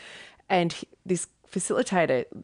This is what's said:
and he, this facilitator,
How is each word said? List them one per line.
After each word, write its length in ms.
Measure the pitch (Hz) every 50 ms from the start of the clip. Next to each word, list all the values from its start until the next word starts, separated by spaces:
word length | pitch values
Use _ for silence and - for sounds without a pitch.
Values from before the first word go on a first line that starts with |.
| - - - - - - - _ _ -
and 220 | 190 180 175 165 -
he, 120 | - - _ - _ -
this 200 | - 180 170 - _ _ _ _ -
facilitator, 760 | - 196 - - 208 - - - 196 180 160 139 131 120 - - - -